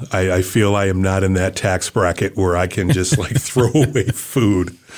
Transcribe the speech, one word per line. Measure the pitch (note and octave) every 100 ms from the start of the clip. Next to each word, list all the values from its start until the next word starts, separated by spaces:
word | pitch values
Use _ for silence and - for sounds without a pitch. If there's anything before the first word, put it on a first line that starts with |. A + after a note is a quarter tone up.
| -
I, | G2 F#2
I | F2+
feel | F#2 A#2 G2+ G2+
I | G2
am | F#2
not | F#2+ F#2+
in | F#2+
that | F#2 F#2 -
tax | G#2 F#2 -
bracket | A#2+ F#2 E2+ G2 -
where | F#2 F2
I | F#2
can | - F2
just, | F#2 F2+ C3
like, | F2+
<laughs> | C#3
throw | - B2+ A#2+
away | D3+ B2 B2+ G#2+
food. | - - C3+ G#2+ F#2+ F2 F2 -